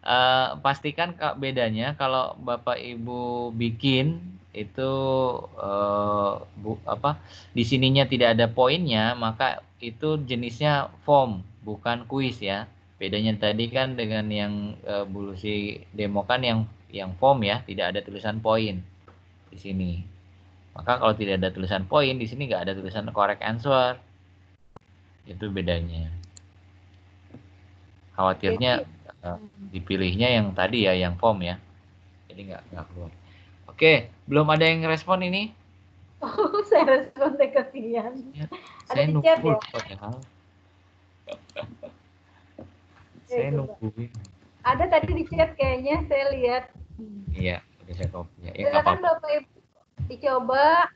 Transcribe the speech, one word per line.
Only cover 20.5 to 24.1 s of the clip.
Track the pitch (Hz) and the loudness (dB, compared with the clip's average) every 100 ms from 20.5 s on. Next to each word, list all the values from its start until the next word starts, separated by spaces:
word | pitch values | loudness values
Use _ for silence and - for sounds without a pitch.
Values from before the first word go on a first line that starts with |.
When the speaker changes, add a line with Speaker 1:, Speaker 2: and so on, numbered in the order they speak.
| - - - | -20 -20 -8
Speaker 1:
Maka | 90 127 | -2 2
kalau | 117 107 | 2 2
tidak | 101 95 | 0 0
ada | 92 | 0
tulisan | 95 92 98 92 | -2 -4 -4 2
poin | 151 135 131 | 2 2 0
di | 113 | -6
sini | 123 139 | -6 -4
nggak | 95 90 | -4 -4
ada | 98 | -6
tulisan | 95 104 110 | -6 -8 -6
correct | 107 101 101 | 0 0 0
answer. | 107 113 139 131 127 123 - | -4 -4 2 2 2 -2 -14